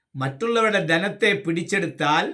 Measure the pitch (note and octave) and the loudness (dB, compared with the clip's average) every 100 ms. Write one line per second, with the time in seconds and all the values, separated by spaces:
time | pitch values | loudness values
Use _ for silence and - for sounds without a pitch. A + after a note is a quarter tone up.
0 | _ C3+ C3+ C3+ A#3 A#3 A3 G3 D#3+ E3 | _ -6 -6 -2 0 2 4 2 2 0
1 | D3 - G#3+ G3 E3+ E3+ - G3 D#3+ - | 0 0 0 0 -2 -4 -2 -2 -2 -2
2 | D3 D#3+ G#3 | 0 2 0